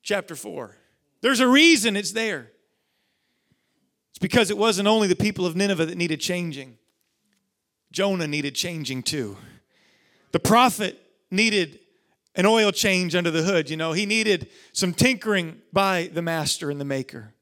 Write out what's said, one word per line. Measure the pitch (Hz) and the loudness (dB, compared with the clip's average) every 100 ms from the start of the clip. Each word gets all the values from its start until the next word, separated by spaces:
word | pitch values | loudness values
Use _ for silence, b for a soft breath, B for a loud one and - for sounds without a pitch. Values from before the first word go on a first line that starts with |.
Chapter | - 202 196 151 | -4 -4 -4 -14
four. | 104 - 110 - _ _ _ _ | -12 -12 -14 -18 _ _ _ _
There's | 240 247 | 0 4
a | 254 | 6
reason | 269 330 311 220 202 | 8 8 6 2 -2
it's | 185 | -4
there. | 214 220 160 113 _ _ _ _ _ _ _ _ _ _ _ _ _ _ _ _ | -6 -6 -6 -12 _ _ _ _ _ _ _ _ _ _ _ _ _ _ _ _
It's | - | -6
because | 180 240 196 | 0 2 2
it | 202 | 2
wasn't | 226 190 202 | 2 2 2
only | 220 202 | 4 2
the | 180 | 2
people | 208 196 180 | 0 -2 -4
of | 165 | 0
Nineveh | 202 180 160 | 0 0 -2
that | 175 | -2
needed | 170 156 | -4 -4
changing. | - 180 170 139 131 117 _ _ _ _ _ _ _ _ _ _ _ | -4 -4 -6 -8 -16 _ _ _ _ _ _ _ _ _ _ _ _
Jonah | - 196 185 156 | -4 -2 -2 -4
needed | 147 143 123 | -4 -4 -6
changing | 175 165 135 131 | -8 -8 -8 -6
too. | 117 151 110 98 b b b b b b b b b | -6 -6 -6 -10 b b b b b b b b b
The | - | -6
prophet | - 220 247 - 190 - _ _ _ | 2 4 4 2 -6 -8 _ _ _
needed | 190 220 208 165 - _ _ _ _ _ | 0 2 2 -2 -8 _ _ _ _ _
an | - 190 | 0 4
oil | 226 214 | 4 2
change | 196 208 185 180 175 | 2 0 0 0 0
under | 170 | 0
the | 160 | 0
hood. | 165 185 147 | 0 0 -2
You | 160 | -4
know, | 160 | -4
he | 160 202 | -2 -2
needed | 220 214 180 151 b b | 0 0 -2 -4 b b
some | - 185 | -2 -2
tinkering | 170 247 262 220 202 165 165 _ | 2 2 2 -2 -2 -2 -12 _
by | 190 196 180 170 | 0 2 0 -2
the | 165 | -4
master | 170 165 143 - 147 | -2 -2 -4 -4 -6
and | 143 | -6
the | 143 | -4
maker. | 135 127 117 110 _ | -6 -6 -14 -18 _